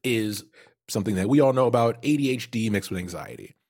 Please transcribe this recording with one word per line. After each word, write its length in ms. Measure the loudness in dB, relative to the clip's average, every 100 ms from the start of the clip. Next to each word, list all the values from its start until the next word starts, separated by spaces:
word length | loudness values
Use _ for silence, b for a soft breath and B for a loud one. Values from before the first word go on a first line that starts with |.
is 420 | 0 -2 -2 -6 -12 b b b -6
something 280 | -4 0 0
that 140 | 2
we 100 | 4
all 140 | 4
know 120 | 4 2
about, 300 | 4 2 0
A 140 | -2 0
D 120 | 0
H 180 | -2 -4
D 180 | -4 -2
mixed 200 | -2 -2
with 80 | -8
anxiety. 560 | -8 -12 -14 -16 -20 _